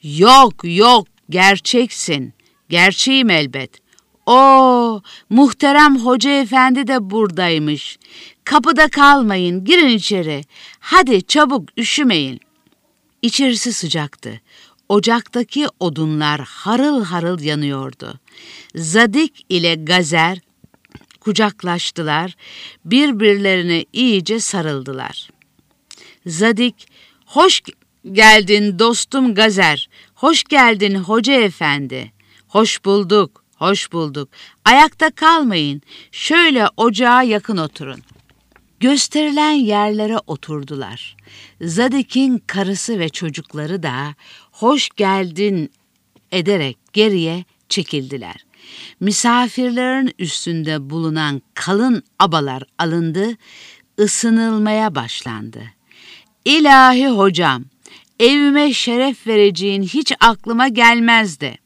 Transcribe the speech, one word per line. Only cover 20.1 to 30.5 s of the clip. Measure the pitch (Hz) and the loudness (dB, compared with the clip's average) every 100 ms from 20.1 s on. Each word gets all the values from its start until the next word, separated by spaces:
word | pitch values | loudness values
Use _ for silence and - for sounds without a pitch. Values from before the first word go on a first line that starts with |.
| 165 165 190 _ _ _ _ _ - _ _ | 0 0 -4 _ _ _ _ _ -20 _ _
kucaklaştılar, | - 208 214 208 180 175 - - 156 151 180 - - - - - | -6 -2 -2 -4 -8 -8 -8 -8 -4 -4 -6 -12 -20 -20 -20 -20
birbirlerine | 165 247 294 220 214 202 196 185 175 165 - | -2 0 0 0 0 2 0 -2 -2 -4 -4
iyice | 208 254 202 165 226 | -2 0 0 -2 -6
sarıldılar. | - 196 156 139 131 131 131 - - _ _ _ _ _ _ - - _ 180 | -4 -6 -6 -8 -10 -12 -12 -16 -20 _ _ _ _ _ _ -20 -20 _ -14
Zadik, | 160 220 220 247 - _ _ _ _ _ | -2 -2 0 -2 -4 _ _ _ _ _
"Hoş | 277 359 - | 2 2 2
ge-, | - - _ _ - | -6 -20 _ _ -6
geldin | 190 220 214 190 208 208 180 | 4 6 6 4 0 0 0
dostum | 233 233 - 277 254 | 0 0 -4 -2 -2
Gazer, | 214 220 196 170 147 - _ _ | 2 0 2 0 0 -6 _ _
hoş | _ 277 330 | _ 0 0
geldin | - | 0